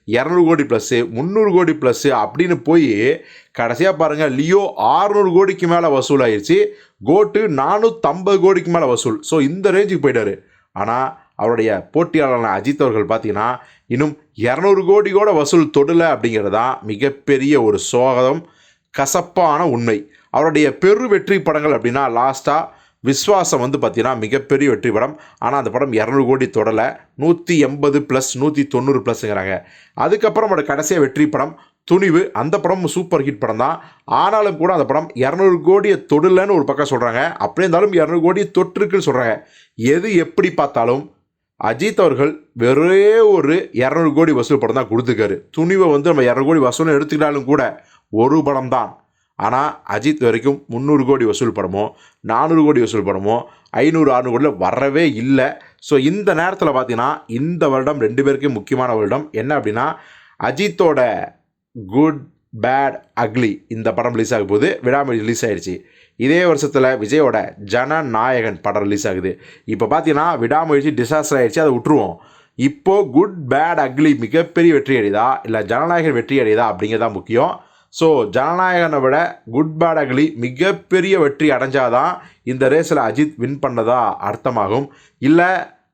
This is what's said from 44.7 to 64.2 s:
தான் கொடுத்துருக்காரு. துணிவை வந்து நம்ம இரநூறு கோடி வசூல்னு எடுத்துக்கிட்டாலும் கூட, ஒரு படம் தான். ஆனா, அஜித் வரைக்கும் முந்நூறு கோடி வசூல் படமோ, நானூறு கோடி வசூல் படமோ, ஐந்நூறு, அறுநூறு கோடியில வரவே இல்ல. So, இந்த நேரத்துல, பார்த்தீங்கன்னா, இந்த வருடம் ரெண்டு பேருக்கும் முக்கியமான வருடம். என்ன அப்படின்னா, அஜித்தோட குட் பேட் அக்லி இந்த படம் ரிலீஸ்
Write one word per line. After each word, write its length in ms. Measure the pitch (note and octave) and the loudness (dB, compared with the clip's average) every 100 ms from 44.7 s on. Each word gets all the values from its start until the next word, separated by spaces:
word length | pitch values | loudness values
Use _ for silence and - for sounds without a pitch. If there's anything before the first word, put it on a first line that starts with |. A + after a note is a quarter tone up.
| C3 | -2
தான் 120 | A2+ | 0
கொடுத்துருக்காரு. 520 | A2+ A#2+ G#2+ G2+ F2 - D#3 | -2 0 0 -2 -4 -8 -4
துணிவை 340 | E3+ F#3+ F3 | 0 2 2
வந்து 220 | C#3+ E3+ | 2 2
நம்ம 200 | D3+ B2 | 2 2
இரநூறு 120 | B2 C#3 | 2 2
கோடி 140 | D#3+ | 2
வசூல்னு 380 | B2 C#3 D#3+ C#3+ | 0 0 0 0
எடுத்துக்கிட்டாலும் 460 | D3 D3+ D3+ C#3+ | 0 -2 -2 -2
கூட, 420 | B2+ C#3+ A#2 - _ _ - | 0 0 0 -6 _ _ -6
ஒரு 340 | G#2+ B2+ D#3 | 0 2 2
படம் 260 | C#3+ C3+ B2+ | 2 -2 -2
தான். 320 | B2+ G2+ - _ _ _ - | -4 -4 -10 _ _ _ -6
ஆனா, 460 | G2+ B2+ - - - | -2 -2 -2 -6 -8
அஜித் 340 | A#2 C#3+ D3+ | -4 -2 0
வரைக்கும் 400 | A#2+ A#2 C3+ C#3 - | 0 2 0 -2 -6
முந்நூறு 380 | A#2 C#3+ D3 B2+ | -6 0 2 2
கோடி 200 | C3 A2+ | 2 2
வசூல் 260 | G2+ A#2+ | 0 -2
படமோ, 380 | G2 F#2 G2 C3 - _ _ | -2 -4 -4 -6 -8 _ _
நானூறு 440 | - A#2 D#3 E3 | -4 -2 2 4
கோடி 160 | D3+ B2 | 4 2
வசூல் 240 | A2+ A2 | 0 -2
படமோ, 400 | F#2+ F#2+ G2+ A#2 - _ - | -2 -2 -2 -2 -4 _ -8
ஐந்நூறு, 440 | A2 D3+ D#3+ C#3 | 0 0 2 2
அறுநூறு 260 | B2+ B2+ A#2 | 2 0 0
கோடியில 180 | D3 F2+ | 0 0
வரவே 560 | F#2 A#2+ C#3 D3 D#3+ | -2 0 0 0 0
இல்ல. 500 | A2 B2+ C3+ C3+ - - _ | -2 0 0 0 -4 -20 _
So, 200 | - C#3 | 0 2
இந்த 360 | C#3 G3+ G3+ D#3+ | 2 0 -2 0
நேரத்துல, 320 | F3+ F#3+ D#3+ | -2 -2 -2
பார்த்தீங்கன்னா, 540 | C3 A#2+ A#2 C3 D3+ - | 0 -2 -2 -2 -4 -8
இந்த 420 | A#2 D#3 F3 D#3 | -6 -4 0 0
வருடம் 300 | C3+ C3+ C#3+ | 0 -2 -2
ரெண்டு 240 | A2 B2 | -2 0
பேருக்கும் 300 | C#3 C3+ C#3+ | 0 0 -2
முக்கியமான 400 | A2 - B2+ B2+ | -4 -4 -2 -2
வருடம். 360 | A2 G2+ C3+ D3+ | -2 -2 -4 -6
என்ன 280 | A2 B2+ D3 | -8 -4 -2
அப்படின்னா, 360 | G#2 A2 D3 - - - _ - | -2 -4 -4 -6 -18 -20 _ -6
அஜித்தோட 840 | A#2+ C3 G3+ E3+ E3+ C3+ B2 F#2 F#2+ _ _ _ _ A#2+ F#2+ | -6 -2 -4 0 0 2 0 -2 -8 _ _ _ _ -18 -4
குட் 380 | B2 D#3 D3 - _ _ A2 | 0 0 0 -14 _ _ -6
பேட் 400 | A#2 C3+ C#3 - _ - | -2 0 -2 -6 _ -6
அக்லி 460 | A2+ A#2+ A2+ G2+ - | -4 0 -2 -4 -10
இந்த 260 | A2+ A2+ | -6 -4
படம் 180 | G#2 A#2+ | -2 -2
ரிலீஸ் 220 | A#2 | -2